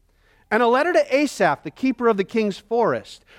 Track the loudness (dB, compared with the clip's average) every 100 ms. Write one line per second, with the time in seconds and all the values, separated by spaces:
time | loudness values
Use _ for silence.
0 | _ _ _ _ -4 0 2 2 2 0
1 | 2 0 0 0 0 0 -6 -6 -4 0
2 | 0 0 -2 -2 -2 -6 -6 -2 0 -2
3 | -8 -20 _